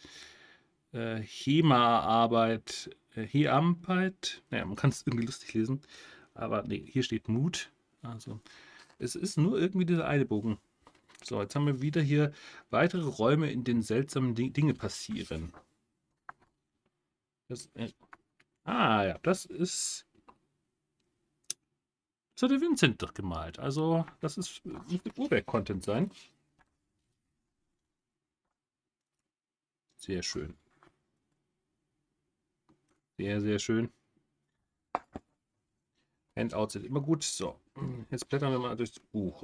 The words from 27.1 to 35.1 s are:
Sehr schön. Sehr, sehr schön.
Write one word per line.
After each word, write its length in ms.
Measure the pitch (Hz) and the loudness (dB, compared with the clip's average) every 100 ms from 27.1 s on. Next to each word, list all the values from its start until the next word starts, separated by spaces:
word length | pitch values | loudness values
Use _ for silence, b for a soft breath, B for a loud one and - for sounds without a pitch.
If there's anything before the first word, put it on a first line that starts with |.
| _ _ _ _ _ _ _ _ _ _ _ _ _ _ _ _ _ _ _ _ _ _ _ _ _ _ _ _ _ | _ _ _ _ _ _ _ _ _ _ _ _ _ _ _ _ _ _ _ _ _ _ _ _ _ _ _ _ _
Sehr 260 | - 92 | -6 -4
schön. 320 | - - 76 - _ _ - _ _ _ _ _ _ _ _ _ _ _ _ _ _ _ _ _ _ _ _ _ _ - | -4 -6 -8 -12 _ _ -20 _ _ _ _ _ _ _ _ _ _ _ _ _ _ _ _ _ _ _ _ _ _ -8
Sehr, 240 | 98 104 | -4 -2
sehr 180 | 104 104 | 0 -2
schön. 320 | - 113 117 _ _ _ _ _ _ _ _ _ _ - - | 0 0 0 _ _ _ _ _ _ _ _ _ _ -8 -8